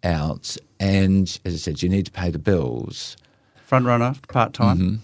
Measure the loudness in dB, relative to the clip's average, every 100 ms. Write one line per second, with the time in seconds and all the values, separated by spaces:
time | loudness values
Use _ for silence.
0 | 0 -2 -2 -6 -10 -12 _ _ 2 4
1 | 4 4 2 -4 -6 -6 -6 -4 0 0
2 | -2 -4 -4 -2 0 0 0 -6 -10 -10
3 | -14 -16 _ _ _ _ _ 2 4 2
4 | 2 -4 -4 0 0 2 2 4 2 -2